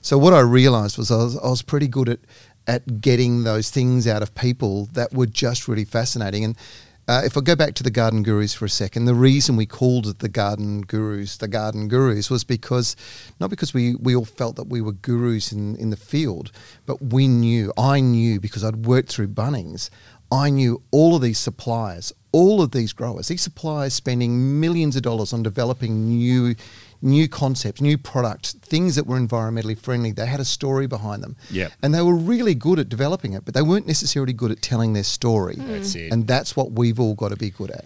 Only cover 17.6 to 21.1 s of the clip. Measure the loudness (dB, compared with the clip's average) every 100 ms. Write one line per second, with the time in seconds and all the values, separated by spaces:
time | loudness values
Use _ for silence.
17.6 | 0 0 2 4 4 4 2 0 -4 -6
18.6 | -6 -4 2 2 2 -4 -6 -2 -4 -4
19.6 | -8 -12 -12 -14 -20 -20 _ 0 2 2
20.6 | 2 0 _ 4 6